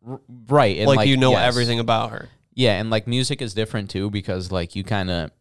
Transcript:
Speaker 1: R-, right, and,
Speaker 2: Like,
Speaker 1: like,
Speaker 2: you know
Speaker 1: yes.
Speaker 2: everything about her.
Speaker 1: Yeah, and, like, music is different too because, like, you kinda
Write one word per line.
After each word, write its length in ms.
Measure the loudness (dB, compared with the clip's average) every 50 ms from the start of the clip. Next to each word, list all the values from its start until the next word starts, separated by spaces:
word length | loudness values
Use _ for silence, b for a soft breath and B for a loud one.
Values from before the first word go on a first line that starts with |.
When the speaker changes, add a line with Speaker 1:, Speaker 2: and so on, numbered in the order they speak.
| _
Speaker 1:
R-, 140 | -14 -16 -16 _ -20 -20 -20 -4 2
right, 280 | 4 4 4 4 2 2
and, 80 | 4
Speaker 2:
Like, 120 | 4 4 4
Speaker 1:
like, 100 | 4 4
Speaker 2:
you 80 | 4
know 160 | 4 4 4
Speaker 1:
yes. 160 | 4 4 4 2
Speaker 2:
everything 320 | 2 0 0 0 0 -2
about 300 | 0 0 0 0 0 -4
her. 160 | -8 -12 -14 -16 _ _ _ _ _
Speaker 1:
Yeah, 220 | 0 2 2 2 0
and, 100 | 0 0
like, 160 | -2 -2 -2 -2
music 340 | -2 -2 -2 -2 -4 -6
is 100 | -8 -6 -4
different 360 | -4 -4 -4 -4 -6 -6 -4
too 200 | -4 -4 -4 -2
because, 420 | -4 -4 -4 -4 -6 -4 -4 -4
like, 240 | -4 -4 -4 -4 -6
you 80 | -10 -6
kinda 460 | -4 -4 -4 -2 -2 -4 -4 -4 -8 _ _